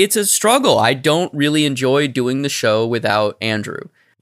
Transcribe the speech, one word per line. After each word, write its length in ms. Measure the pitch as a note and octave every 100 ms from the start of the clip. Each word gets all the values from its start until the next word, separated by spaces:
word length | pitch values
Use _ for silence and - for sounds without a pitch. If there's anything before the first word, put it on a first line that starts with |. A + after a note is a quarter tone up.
it's 160 | G3+ A3
a 80 |
struggle. 540 | G3+ - G#3 B3+ B3+ B2+
I 160 | A2
don't 400 | C3+ C#3+ D#3 F3+
really 320 | D3+ C#3+ D3+ D3
enjoy 420 | C3 C3 C#3 D3
doing 320 | B2+ B2 C3
the 80 | C#3+
show 380 | - A#2+ G#2+ A2+
without 500 | A#2 G#2+ G#2 G#2+ -
Andrew. 460 | A2 A2 G2+ - - _ _ _